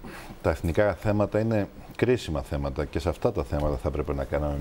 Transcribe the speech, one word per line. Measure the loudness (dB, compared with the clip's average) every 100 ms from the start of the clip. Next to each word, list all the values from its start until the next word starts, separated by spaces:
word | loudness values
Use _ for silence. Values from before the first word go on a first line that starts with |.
| -16 -14 -14 -2
τα | 0
εθνικά | 2 2 4 4
θέματα | 2 0 2 2 2
είναι | 2 2 0 -6 -10 0
κρίσιμα | 2 2 2 -4
θέματα | -2 -2 -2 -2
και | -2 0
σε | 0
αυτά | 2 0
τα | 0
θέματα | -2 0 0 0
θα | -2
έπρεπε | -2 -2
να | -2
κάναμε | -2 0 0 -2